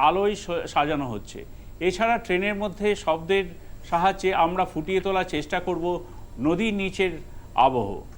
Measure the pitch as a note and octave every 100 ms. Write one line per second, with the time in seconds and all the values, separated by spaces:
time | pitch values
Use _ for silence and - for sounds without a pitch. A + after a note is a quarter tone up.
0 | C#3+ F3 G3+ G#3+ - E3+ - - D3 D3+
1 | C3+ G#2+ - - - - - - F3 F#3
2 | A3+ A#3 - F3+ G3+ G3+ G#3 F3 G#3 G3+
3 | - D#3+ E3 G3 F3+ - - - - E3+
4 | F#3 F#3+ F#3 F#3+ E3 F3+ F3+ D#3 D#3 F#3+
5 | F#3+ F#3+ F#3 D3+ C#3+ F#3 F3+ E3+ F3 F3
6 | - - - - C#3 E3+ A3+ G3+ F#3+ -
7 | F#3+ D#3+ - - - - - B2+ G2+ G#2+
8 | -